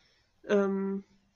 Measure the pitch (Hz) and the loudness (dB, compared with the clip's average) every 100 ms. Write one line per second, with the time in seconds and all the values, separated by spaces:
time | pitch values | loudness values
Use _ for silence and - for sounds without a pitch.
0 | _ _ _ _ - 202 196 196 196 196 | _ _ _ _ 0 2 2 0 -2 -6
1 | - _ _ | -10 _ _